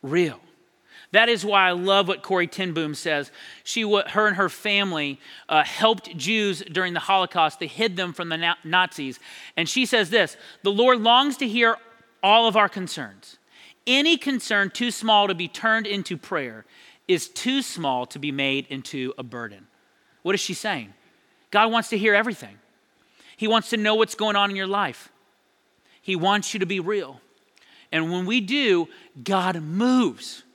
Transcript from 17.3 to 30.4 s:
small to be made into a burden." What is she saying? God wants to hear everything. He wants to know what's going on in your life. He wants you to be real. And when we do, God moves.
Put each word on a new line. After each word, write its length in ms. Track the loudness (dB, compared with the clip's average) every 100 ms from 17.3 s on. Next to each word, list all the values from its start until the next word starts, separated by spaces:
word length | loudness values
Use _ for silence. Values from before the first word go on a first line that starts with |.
| -6 -4 -2
small 440 | -4 -6 -4 -4 -6
to 140 | -8
be 120 | -8
made 360 | -2 -2 -2 -6
into 460 | -12 -10 -8 -8 -8
a 60 |
burden." 440 | -12 -12 -12 -16 _ _ _ _ _ _
What 120 | -4
is 80 | -2
she 120 | -2
saying? 400 | -6 -6 -6 -10 -20 _ _ _ _ _
God 200 | 2 4
wants 180 | 2 -2
to 80 | 0
hear 160 | 4
everything. 460 | 4 2 -6 -14 -20 _ _ _ _ _ _ -20 -6
He 120 | 0
wants 220 | 0 0
to 60 | -2
know 180 | 2 2
what's 200 | 0 0
going 220 | 0 2
on 120 | 0
in 60 | -2
your 120 | -4
life. 420 | -2 -2 -6 -20 _ _ _ _ _ _ _ _ _
He 140 | -6 0
wants 380 | 2 2 -2
you 80 | -4
to 40 | -2
be 140 | -2
real. 400 | -2 -4 -6 -14 _ _ _ _ _ -20 _
And 200 | -2 0
when 160 | -2 0
we 120 | -2
do, 480 | 0 0 2 2 0 -10 -20 -12
God 400 | -2 0 0 -4
moves. 800 | -4 0 2 4 2 -2 -16 -18